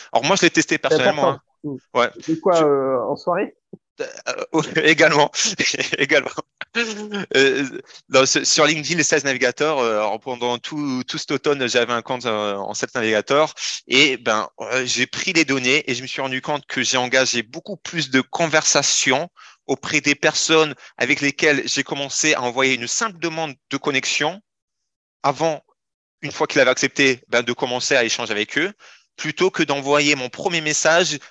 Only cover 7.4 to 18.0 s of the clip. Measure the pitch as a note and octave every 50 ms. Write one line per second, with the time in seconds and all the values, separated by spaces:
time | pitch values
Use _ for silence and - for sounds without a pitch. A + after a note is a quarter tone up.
7.4 | C3+ C3+ B2+ C3+ C#3 C3 - - - - - - - - C3 C3 C3+ C3 - D3+
8.4 | A2+ - - E3 D3+ D3 D#3+ D3+ C#3+ C3 F3 E3 C#3+ - E3 D3 C#3 C#3 C3 B2
9.4 | B2+ B2 - - D3 D#3 D#3 C3+ A#2+ A2+ G#2+ G#2+ G#2+ G#2 G#2+ A2 - C3+ B2 A#2+
10.4 | A#2+ A#2+ A#2+ A#2 - - D#3+ D3 D3 C#3 B2+ B2+ B2 - - D#3 - - D3 C3+
11.4 | - D3+ C#3+ C#3 B2+ A2+ A2 B2 A#2 A#2 A#2+ A#2 - - C3 B2 B2 A#2+ G#2+ G#2+
12.4 | G#2 G#2 G2 G2 G2 G#2+ G#2+ - - - - B2+ A2 A2 A2 G#2 - - C#3 D3
13.4 | D#3 D3 - - - - - - - - B2 C3+ D3+ C#3 C3 A#2+ A#2+ A#2+ G#2+ G#2+
14.4 | F#2 - - - A2 G#2+ B2 C3 C3 A#2+ - A#2+ B2+ - - - - F#3+ F3 E3
15.4 | D#3 C#3+ C3+ C3+ B2 B2+ C#3 D3+ - C#3 B2 A2+ C3 B2 - D3+ C3+ C3+ C3 C3
16.4 | - D#3 D3 C#3+ - - - C3 B2 - C3+ B2+ B2 B2 B2+ C3 B2+ A#2 A#2+ A#2+
17.4 | G#2+ A2+ C#3 E3+ - - F#3+ - - - F3 E3